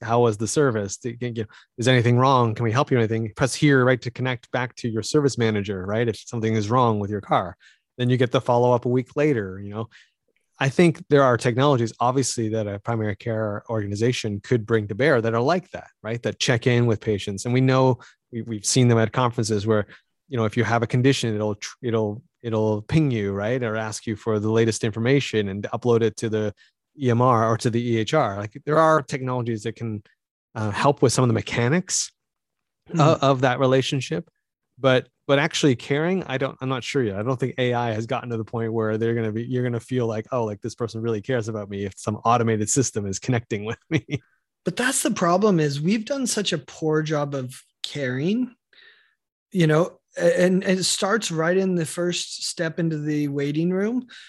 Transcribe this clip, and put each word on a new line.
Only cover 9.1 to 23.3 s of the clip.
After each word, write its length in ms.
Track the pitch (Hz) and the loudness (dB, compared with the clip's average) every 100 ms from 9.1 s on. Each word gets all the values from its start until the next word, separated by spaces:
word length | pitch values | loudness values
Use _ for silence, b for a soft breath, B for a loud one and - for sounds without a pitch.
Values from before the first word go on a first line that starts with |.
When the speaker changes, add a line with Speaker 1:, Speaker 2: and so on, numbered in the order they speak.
| - | 0
Speaker 1:
later, 440 | 151 127 98 95 | 0 0 -2 -8
you 100 | 101 | -10
know? 200 | 104 117 b b _ _ _ _ - | -10 -10 b b _ _ _ _ -4
I 100 | 135 | 0
think 340 | - 175 143 - | 4 4 2 2
there 140 | 143 | 4
are 140 | 139 120 | 6 4
technologies, 560 | 127 120 143 131 113 - | 2 2 4 4 0 -2
obviously, 500 | 120 131 127 - 110 | 0 0 -2 -2 -4
that 180 | 110 104 | -2 -4
a 120 | 101 | -6
primary 360 | - 117 107 101 | -4 -2 -2 -4
care 480 | - 110 110 104 - | -6 -4 -4 -6 -6
organization 720 | 113 101 101 117 123 110 101 | -4 -4 0 0 0 -4 -6
could 260 | - 123 107 | -2 -2 2
bring 220 | 113 104 | 0 0
to 80 | 104 | 0
bear 240 | 143 131 | 2 2
that 120 | 113 | 2
are 80 | 117 | 0
like 280 | 127 180 - | 0 0 -4
that, 180 | 85 - _ | -12 -16 _
right? 180 | 107 117 | -8 -6
That 160 | 113 98 | -4 -2
check 280 | - 120 - | 0 2 2
in 180 | 120 120 | 4 4
with 140 | 104 | 0
patients. 460 | - 101 - 98 123 | -2 -4 -4 -8 -2
And 80 | |
we 80 | 123 | 2
know, 380 | 131 131 131 123 B B _ | 4 4 4 2 B B _
we, 120 | 120 | -12
we've 220 | 117 107 - | -8 -8 0
seen 220 | 131 123 | 4 6
them 100 | 113 | 6
at 160 | 110 | 2
conferences 520 | - 127 117 110 107 104 | 2 0 0 -2 -2 0
where, 200 | 110 98 B _ _ _ | 0 0 B _ _ _
you 80 | 127 | -4
know, 80 | 110 | -2
if 120 | 120 | 0
you 60 | |
have 200 | 104 117 | 0 0
a 40 | 113 | 0
condition, 460 | 127 127 139 117 | 2 2 2 0
it'll 220 | 104 107 104 | -2 -4 -4
tr-, 200 | - - | -10 -10
it'll, 400 | 127 113 107 107 - _ | -4 -2 -2 -4 -12 _
it'll 400 | 120 110 107 107 | -6 0 0 0
ping 280 | 107 156 151 | 0 2 2
you, 220 | 117 101 | 0 -2